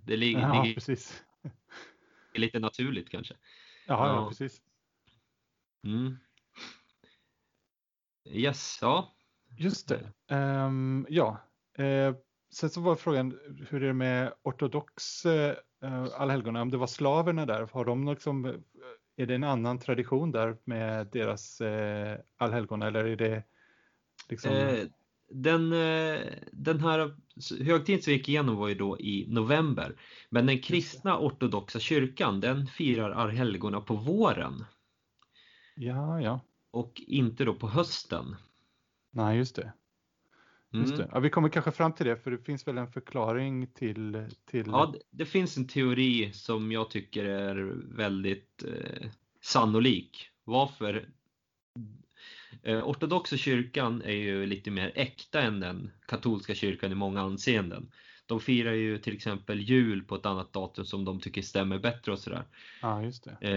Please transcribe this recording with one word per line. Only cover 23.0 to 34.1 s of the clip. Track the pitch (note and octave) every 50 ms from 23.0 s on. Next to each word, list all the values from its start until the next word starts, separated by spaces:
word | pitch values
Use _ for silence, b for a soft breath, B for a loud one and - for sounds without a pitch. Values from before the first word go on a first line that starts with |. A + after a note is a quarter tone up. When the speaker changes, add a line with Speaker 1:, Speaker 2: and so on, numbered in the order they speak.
| A2
Speaker 2:
är | A2+ A2+
det | G#2+ A#2 A2 A2 A2 G#2 b b b b b b b b b b b b _ _ - - -
liksom | A#2 G#2+ - C3+
Speaker 1:
Eh, | C3+ C3+ C#3 C#3 B2+ A2+ G2 - - _ _ _ _ _ _ _
den, | - C3+ B2+ D#3 E3 E3 E3 E3 E3
eh, | E3 E3 D#3+ D#3+ D#3+ D#3+ D#3+ D#3 - - - - - - -
den | - C#3 C#3 D3+ E3 D3+
här | D#3 E3 D#3+ D#3 D#3+ D3 D3 - - _ _ -
s-, | - - - -
högtiden | C3 D3+ E3+ E3 - G3+ G3 F#3
som | - D3+
vi | C#3+ C3+
gick | - C#3
igenom | C#3+ D3+ D3 B2+ A2+
var | G2+ G#2 G#2
ju | G2+
då | F#2+ G2+ G2 F#2 -
i | - G#2 G2+ G2 - -
november. | A2+ A#2 A2 A#2 C#3+ D#3 D#3+ D3+ B2+ - - C3+ B2+ B B B B B B B
Men | - A#2+ A#2+
den | C3+ C3+
Speaker 2:
Just | C3 - -
det. | E3+
Speaker 1:
kristna | F3 E3 - - - - G3 F3 E3
ortodoxa | D#3 C3+ - - B2+ B2 - G2+ F#2+ - - A2+
kyrkan, | A2 - D#3+ D3 C3 C3 B2+ - F#3 B2 G2 G2
den | G2 A#2+ C3 C#3 C#3 C3
firar | - - E3 C3+ B2 A2+ A2 G#2
allhelgona | G2 G#2+ A#2 G#2+ G#2+ B2+ B2+ A#2+ G2 F#2 G2+ G#2+ G2 G#2
på | G#2 - A2+
våren. | G#2 G#2+ C#3